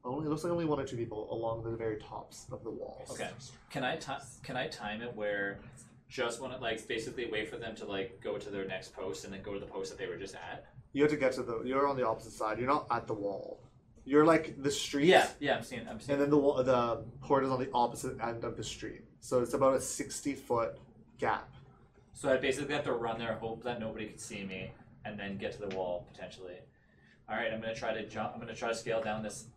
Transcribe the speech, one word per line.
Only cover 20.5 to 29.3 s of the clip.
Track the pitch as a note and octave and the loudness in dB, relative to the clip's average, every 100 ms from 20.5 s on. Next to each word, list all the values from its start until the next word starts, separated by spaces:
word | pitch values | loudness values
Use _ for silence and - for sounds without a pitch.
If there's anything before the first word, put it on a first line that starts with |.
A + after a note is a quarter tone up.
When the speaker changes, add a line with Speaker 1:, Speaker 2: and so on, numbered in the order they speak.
| A#2 A2+ - - - - - | 0 0 -4 -18 -20 -20 -4
Speaker 1:
gap. | A#2 G#2+ - - - - - - - | -2 -2 -4 -18 -20 -20 -20 -20 -20
Speaker 2:
So | - C#3 | -4 2
I | C3 | 4
basically | C3+ C3+ C#3 | 4 0 0
have | C#3+ | 0
to | C#3 | 0
run | A#2+ A#2 A#2 | 0 0 -2
there, | A2+ | -2
hope | G#2+ A2+ A2+ | -2 -4 -4
that | B2 A2+ | -4 -4
nobody | A2 G#2+ G#2+ | -4 -6 -8
can | - | -8
see | - G#2 | -10 -8
me, | F#2+ F#2+ F#2 - - - | -8 -8 -8 -12 -20 -12
and | G#2+ G#2 | -10 -8
then | G2+ G2 | -6 -4
get | G#2 | -6
to | - G2+ | -6 -6
the | F#2+ | -4
wall | F#2 F2 - | -2 -4 -6
potentially. | - F#2 F#2 F#2 - - _ _ - - - - | -14 -14 -12 -12 -14 -16 _ _ -20 -20 -20 -6
All | A2 | -2
right, | A2+ | -2
I'm | A2 | -2
gonna | A2+ | -4
try | A2+ A#2 | -4 -2
to | A2 G#2 | -2 -4
jump. | A2 G#2+ | -4 -6
I'm | A2+ | -6
gonna | A2+ | -10
try | A2 A#2+ | -4 -2
to | |
scale | A2+ - A2+ | -2 0 0
down | A2 A2 | 0 -2
this | G#2+ | -4